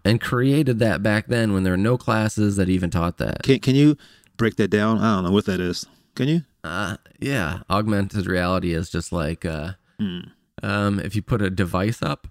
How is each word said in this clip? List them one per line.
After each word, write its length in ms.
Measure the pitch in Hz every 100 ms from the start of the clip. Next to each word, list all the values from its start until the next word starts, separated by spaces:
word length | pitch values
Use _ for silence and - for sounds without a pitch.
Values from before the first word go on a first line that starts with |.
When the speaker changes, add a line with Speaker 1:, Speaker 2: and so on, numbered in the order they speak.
| 95
Speaker 1:
and 120 | 113
created 580 | - 123 131 143 139 117
that 220 | 113 85
back 240 | 107 107 -
then 260 | 120 113
when 120 | 98
there 100 | 92
were 20 | 90
no 200 | 107 127
classes 580 | - 110 107 - 104 101
that 120 | 92
even 180 | 92 90
taught 280 | 85 85 -
that. 240 | 53 -
Speaker 2:
Can, 160 | - 131
can 140 | -
you 220 | 135 147 143 - - _ _
break 180 | 113 -
that 120 | 101
down? 300 | 104 104 110
I 160 | 107 101
don't 80 |
know 60 | 90
what 120 | 98 104
that 140 | 92
is. 240 | 90 87 - _ _
Can 140 | - 131
you? 140 | 165 151 _
Speaker 1:
Uh, 320 | 80 87 98 104 - -
yeah, 400 | 131 135 82 87 -
augmented 580 | 95 107 104 98 107 92
reality 460 | 92 90 92 90
is 160 | 82 80
just 200 | 87 -
like, 320 | 90 78 82 85
uh, 260 | 78 80 95 _ _
Speaker 2:
Hmm. 200 | 101 87 - _ _ -
Speaker 1:
um, 360 | 104 101 101 101
if 140 | 90
you 60 | 104
put 220 | - 120
a 80 | 101
device 520 | 92 90 92 101 117
up, 240 | - 143 -